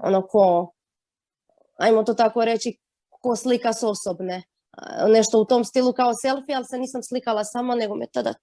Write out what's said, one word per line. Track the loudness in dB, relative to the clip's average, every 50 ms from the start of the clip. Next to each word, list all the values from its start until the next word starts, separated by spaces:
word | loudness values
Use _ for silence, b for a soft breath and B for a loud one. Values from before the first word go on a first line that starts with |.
| -2
ono | 0 0 0 0 2
ko, | 2 4 4 6 4 2 0 -2 _ _ _ _ _ _ _ _ _ _ _ _ _ _ _ _ _ _ _ _ _ 0
ajmo | 2 4 4 4 4
to | 2 2
tako | 2 2 2 2 0 0
reći, | 0 0 -2 -4 -6 -8 _ _ _ _ _ _ _
ko | _ _ -4 -4 -4
slika | -2 0 0 0 0 0 -2 -2
s | -2 -2
osobne. | -4 -4 -4 -4 -8 -8 -6 -8 -8 -8 -10 -12 _ _ _ _ _
A, | _ -20 -16 -12 -6 0 2 4
nešto | 6 6 4 4 2 2
u | 2
tom | 4 2 2 2
stilu | 0 0 0 2 2 2
kao | 2 0 0 0
selfie, | 0 -2 -2 -4 -4 -4 -6 -6
ali | -6 -6
se | -6 -8 -8
nisam | -8 -8 -8 -10 -10
slikala | -8 -8 -6 -4 -2 -2 -2 -4
sama, | -4 -6 -6 -4 -2 -2
nego | -2 -2 -4 -6
me | -6 -10 -8
tada | -6 -4 -4 -4 -4 -8